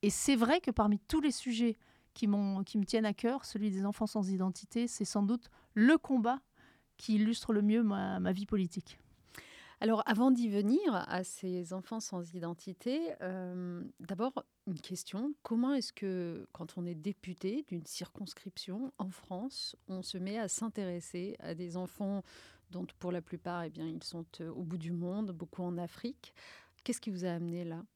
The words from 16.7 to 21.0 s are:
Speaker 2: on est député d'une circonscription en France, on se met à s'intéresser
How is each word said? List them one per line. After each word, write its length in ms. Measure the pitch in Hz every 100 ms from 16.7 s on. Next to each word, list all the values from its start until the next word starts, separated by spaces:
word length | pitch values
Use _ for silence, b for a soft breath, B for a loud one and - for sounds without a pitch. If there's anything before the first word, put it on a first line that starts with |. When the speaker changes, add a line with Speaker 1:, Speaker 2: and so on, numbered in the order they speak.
| -
Speaker 2:
on 80 | 175
est 80 |
député 680 | 170 156 202 - 180 190 240 294
d'une 180 | 175
circonscription 1080 | 156 - 175 - 196 - - - - 190 262 -
en 120 | 190
France, 640 | 180 - 180 247 - - - _
on 140 | 190
se 160 | 180 190
met 200 | 185 214
à 80 | 214
s'intéresser 880 | - 226 214 190 175